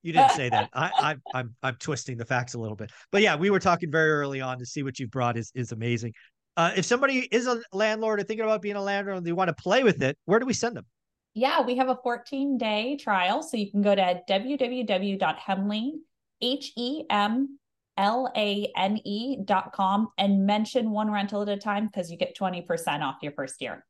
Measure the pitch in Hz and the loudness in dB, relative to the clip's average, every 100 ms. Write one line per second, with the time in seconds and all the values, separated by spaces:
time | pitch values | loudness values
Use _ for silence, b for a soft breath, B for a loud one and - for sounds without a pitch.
0 | 170 160 - - 127 113 104 131 - - | 2 6 6 6 2 0 0 -2 0 0
1 | 147 147 - 127 120 113 131 120 - 139 | 0 -2 -6 -6 -6 -6 -6 -6 -6 -6
2 | - 120 117 127 123 120 110 104 107 B | -6 -8 -2 -2 -2 -6 -8 -8 -12 B
3 | B 202 208 151 190 196 190 170 175 156 | B 4 4 4 2 4 4 2 2 2
4 | 156 151 143 135 131 127 120 151 135 131 | 4 2 0 -4 -6 -6 -8 -6 -6 -6
5 | 123 135 120 117 113 131 117 113 117 120 | -6 -2 0 -2 -6 -8 -6 -4 -2 -2
6 | 117 b b _ _ - 170 190 180 247 | -4 b b _ _ 0 0 0 0 2
7 | 277 262 - 226 247 240 233 190 214 220 | 2 0 0 0 0 -4 -4 0 0 0
8 | 220 208 196 220 220 214 196 202 196 196 | 0 0 -2 -2 0 0 0 -4 -2 -2
9 | 202 185 170 170 185 156 180 233 247 - | -2 -4 -2 2 0 0 2 4 4 4
10 | 135 143 - 214 254 - 226 160 - _ | 0 -2 2 2 4 0 -2 -4 -14 _
11 | _ _ _ 214 262 330 240 247 262 254 | _ _ _ -2 2 2 2 2 0 0
12 | 247 240 - 269 277 254 226 208 233 285 | -2 -4 -4 -2 0 0 0 0 -2 -4
13 | - 196 180 233 311 233 202 202 202 196 | 0 2 2 0 -2 -4 0 2 4 4
14 | 185 180 - 196 247 285 240 254 220 185 | 4 2 0 0 0 -2 -2 -2 0 0
15 | 202 196 175 - - 190 196 214 247 311 | 0 0 0 0 -4 -2 0 -2 -4 -8
16 | - _ _ _ 247 285 - - 240 302 | -14 _ _ _ -2 -2 -6 -6 -6 -6
17 | - 208 208 233 277 277 _ _ _ - | -2 0 2 0 -2 -6 _ _ _ 0
18 | 196 233 262 220 208 202 208 - 190 214 | 0 2 -2 0 0 0 -4 -2 0 0
19 | - 202 247 254 190 190 - - 190 202 | -4 -6 -4 -6 0 0 0 0 2 2
20 | 220 - 202 196 196 208 220 254 220 208 | 0 0 4 4 4 2 2 0 0 0
21 | 214 208 196 208 208 202 214 202 214 - | 0 0 -2 -2 -2 -4 -2 -2 -2 -4
22 | 170 170 - - 190 175 170 165 165 147 | -8 -4 -6 -2 -4 -4 -4 -2 -2 -2
23 | 147 - 147 - 135 - 123 90 | -2 -4 -10 -8 -10 -8 -10 -10